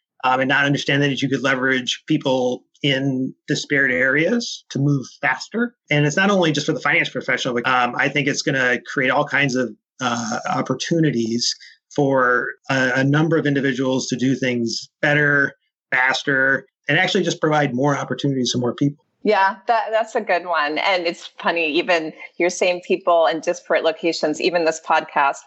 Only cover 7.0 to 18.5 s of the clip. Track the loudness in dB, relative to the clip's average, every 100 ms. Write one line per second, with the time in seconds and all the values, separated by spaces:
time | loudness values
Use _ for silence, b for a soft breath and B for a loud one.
7 | -2 -6 -4 -4 -2 -2 0 2 0 0
8 | -2 0 -2 -2 -2 0 0 -2 -4 -2
9 | 0 0 0 0 0 0 -2 -6 _ -6
10 | -4 -4 -4 -6 -4 -4 -2 -4 0 2
11 | 2 2 -2 -2 -2 -6 B B _ -2
12 | 2 2 2 2 -2 -10 -4 0 0 2
13 | 2 2 4 2 2 0 0 0 0 -2
14 | -2 -2 0 0 0 -2 -2 -6 -12 -4
15 | 0 2 2 2 0 -4 _ _ -4 -2
16 | 0 -2 0 0 2 0 -4 _ -2 0
17 | 2 0 0 0 0 2 0 0 0 0
18 | -4 -4 -2 -2 -2